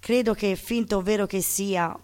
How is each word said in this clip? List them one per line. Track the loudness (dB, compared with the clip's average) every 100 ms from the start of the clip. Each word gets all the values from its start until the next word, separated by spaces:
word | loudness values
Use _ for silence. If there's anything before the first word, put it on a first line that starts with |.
Credo | 2 2 2
che, | 2 0 -2
finto | -2 -2 0 0
o |
vero | 0 0 0
che | -2
sia, | -2 -2 0 0 0 -4